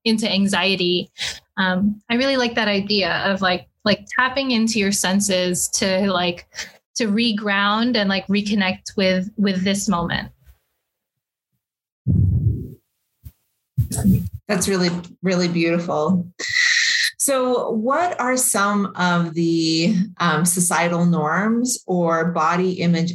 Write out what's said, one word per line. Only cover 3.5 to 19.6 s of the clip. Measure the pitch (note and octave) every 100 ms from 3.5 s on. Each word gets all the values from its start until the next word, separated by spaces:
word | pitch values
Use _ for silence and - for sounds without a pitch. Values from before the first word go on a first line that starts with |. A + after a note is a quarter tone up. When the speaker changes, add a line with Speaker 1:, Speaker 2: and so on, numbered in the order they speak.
| F3+ - _
Speaker 1:
like, | G#3 G3+ - -
tapping | B3+ C#4 C4+
into | A3+ A3+ A3+
your | G3
senses | G3+ F#3 G3 G3+ F#3 F3+ F3 -
to, | - G3 F#3 G3
like, | F3+ F3+ F3 - - - - _ -
to | A3+
reground | G#3 A#3+ G#3 G#3 G3 G3+ G#3+ A#3+ A#3
and, | G3
like, | G3 F#3+
reconnect | G3+ G3+ G#3 F#3 G3 - -
with, | F#3+ F#3 F#3 -
with | G3 F#3
this | G3 G3 G#3
moment. | F3 E3+ - - - - _ _ _ _ _ _ _ _ _ _ _ _ _ _ _ - - - - - - - - _ _ _ _ - - _ _ _ - - - G3+ - - - -
Speaker 2:
That's | F#3+ G3
really, | F#3+ F3 F3 - -
really | F3+ F3+ F3
beautiful. | E3+ E3 E3+ E3+ D3+ D#3 F#3 E3+ - - - - - - - - -
So | - C4 B3+ A#3+ -
what | A3+ A#3 D4 F4+ D#4+
are | B3 B3+
some | - G3+ G3+ G#3 G3 -
of | F3+ F3 E3
the, | E3 E3 E3